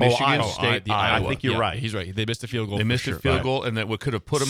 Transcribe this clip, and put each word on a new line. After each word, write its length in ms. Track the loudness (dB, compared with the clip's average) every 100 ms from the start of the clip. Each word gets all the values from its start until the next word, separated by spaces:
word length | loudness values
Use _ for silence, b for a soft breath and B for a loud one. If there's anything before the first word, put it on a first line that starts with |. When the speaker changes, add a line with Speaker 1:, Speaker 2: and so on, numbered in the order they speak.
Speaker 1:
Oh, 40 | 4
Speaker 2:
Michigan 200 | 4 4
Speaker 1:
Iowa. 240 | 2 0
Speaker 2:
State, 140 | 0 0
Speaker 3:
I, 120 | 0
the 140 | 0
Speaker 2:
Iowa. 320 | 0 2 2 0
Speaker 1:
I 40 |
think 140 | -2
you're 100 | -2 0
Speaker 3:
Yeah, 40 |
Speaker 1:
right. 180 | 0 -2
Speaker 3:
he's 140 | -4
right. 200 | -6 -6 -4
They 100 | -4
missed 180 | -4 -6
a 20 |
field 220 | -4 -2
goal 80 | 0
Speaker 2:
They 60 |
Speaker 3:
for 40 | 2
Speaker 2:
missed 160 | 0
Speaker 3:
sure. 140 | 0 -2
Speaker 2:
a 20 |
field 160 | 0 2
Speaker 3:
Right. 80 |
Speaker 2:
goal, 200 | 2 0
and 120 | -2 -2
that 120 | -2
would, 100 | -4
could 140 | -2
have 120 | -4 -2
put 140 | -2
them 80 | 0